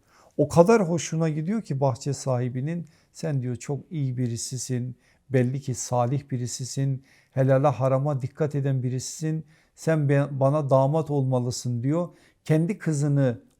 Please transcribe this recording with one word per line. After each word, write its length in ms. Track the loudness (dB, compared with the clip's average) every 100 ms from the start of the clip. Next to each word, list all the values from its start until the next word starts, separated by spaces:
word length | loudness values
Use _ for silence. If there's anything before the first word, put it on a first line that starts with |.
| _ _ -6 0
O 120 | 2
kadar 400 | 4 6 4 4
hoşuna 400 | -2 -2 -2 -2
gidiyor 340 | -2 -4 -4
ki 180 | -4 -2
bahçe 320 | 0 0 -4
sahibinin, 760 | -6 -2 -2 -2 -4 -6 -6 -10 _ _
"Sen," 300 | -10 -4 -4
diyor, 140 | -4 -6
"çok 360 | -6 -8 -8
iyi 240 | -4 -4 -2
birisisin, 800 | -2 -4 -6 -8 -6 -4 -4 -10 _ _ -2
belli 300 | 2 2 0
ki 140 | -6
salih 560 | -6 -2 0 0 0 -4
birisisin, 720 | -6 -6 -8 -8 -4 -2 -4 -8 _ _
helala 480 | 0 4 4 4 2
harama 420 | 2 2 0 -2
dikkat 320 | -4 -4 -2
eden 280 | 0 0 0
birisisin, 600 | -2 -4 -6 -6 -4 -4 -6 _ _
sen 340 | -6 0 2 4
be-, 180 | 2 2
bana 400 | 2 2 2 4
damat 400 | 4 4 2 0
olmalısın." 720 | 0 2 0 0 -4 -4 -2
diyor. 260 | 0 0 -2 -8 _ _
Kendi 340 | 0 2 2 -2
kızını 640 | -2 0 2 4 2 0 -8